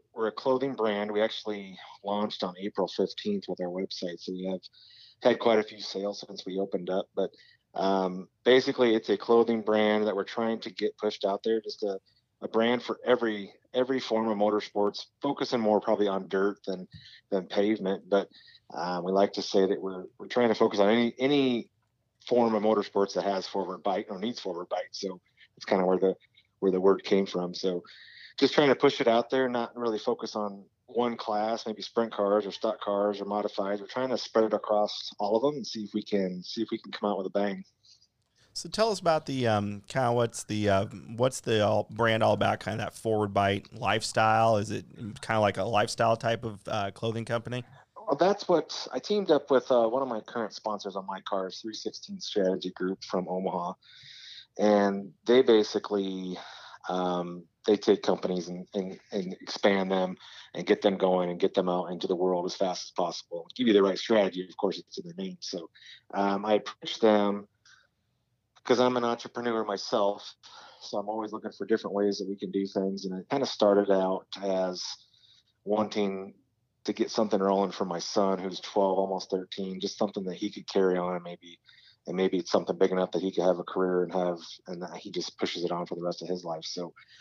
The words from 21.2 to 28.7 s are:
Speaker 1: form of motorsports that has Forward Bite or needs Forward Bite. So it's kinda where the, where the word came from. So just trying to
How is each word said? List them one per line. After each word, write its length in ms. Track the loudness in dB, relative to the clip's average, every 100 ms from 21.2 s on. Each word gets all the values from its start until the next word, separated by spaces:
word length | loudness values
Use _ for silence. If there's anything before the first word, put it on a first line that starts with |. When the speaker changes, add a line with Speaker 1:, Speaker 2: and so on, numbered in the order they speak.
| 2 2 2 0 -4 _ _ _ _ _ 0
Speaker 1:
form 280 | 2 4
of 80 | 4
motorsports 500 | 4 2 2 0 0
that 100 | 0
has 220 | 0 -2 -4
Forward 360 | -4 -4 -4
Bite 240 | -2 -2 -4
or 100 | -6
needs 220 | -6 -6
Forward 280 | -8 -8 -6
Bite. 200 | -6 -6
So 280 | -8 -8 -10 _ _ -20 -10
it's 100 | 0
kinda 180 | 2
where 140 | 4 4
the, 160 | 2 0 _ _ _ -2
where 120 | 2
the 80 | 4
word 240 | 6 4
came 220 | 4 2 2
from. 280 | -2 -4
So 300 | -4 -2 -4 -6 -20 -20 -20 -14 0
just 160 | 2
trying 140 | 4
to 60 | 4